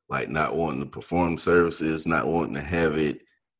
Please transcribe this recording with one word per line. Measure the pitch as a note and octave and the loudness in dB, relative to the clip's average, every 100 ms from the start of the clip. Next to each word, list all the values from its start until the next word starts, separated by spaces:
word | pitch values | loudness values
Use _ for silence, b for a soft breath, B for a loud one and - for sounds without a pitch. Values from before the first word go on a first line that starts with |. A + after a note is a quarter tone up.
| _ | _
like, | C2+ - | -6 -4
not | D#2 - D#2+ | -2 -2 0
wanting | D#2+ C2+ | -2 -4
to | C#2 | -8
perform | D#2 - E2+ E2+ E2 | -10 -4 0 0 0
services, | - F2 E2+ E2 D#2 D#2+ E2 | 4 4 4 2 -2 -2 0
not | D#2+ C2+ | 0 2
wanting | E2+ D#2+ C#2+ | 0 -2 -4
to | |
have | C#2+ E2+ D#2+ D2+ | -4 0 2 2
it | D2+ C2+ _ _ _ _ | 0 -2 _ _ _ _